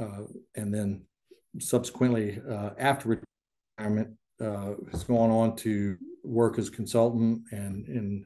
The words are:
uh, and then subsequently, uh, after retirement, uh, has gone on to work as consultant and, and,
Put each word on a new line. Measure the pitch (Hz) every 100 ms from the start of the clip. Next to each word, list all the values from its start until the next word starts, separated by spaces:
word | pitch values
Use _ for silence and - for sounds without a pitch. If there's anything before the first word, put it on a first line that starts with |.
uh, | 110 101 104 - - -
and | 104
then | 107 101 98 - _ _ - _ -
subsequently, | - 123 123 - 127 117 104 101 -
uh, | 107 104 -
after | 139 - 113 113 - _ _ _ _ -
retirement, | 107 107 117 - _ _
uh, | 110 101 101 104 -
has | -
gone | - 120 113
on | 113 113 -
to | 110 101 101 90 - -
work | - 113 117 113
as | 101
consultant | - 104 117 117 117 113 113 -
and, | 104 98 98 110
and, | 127 101 101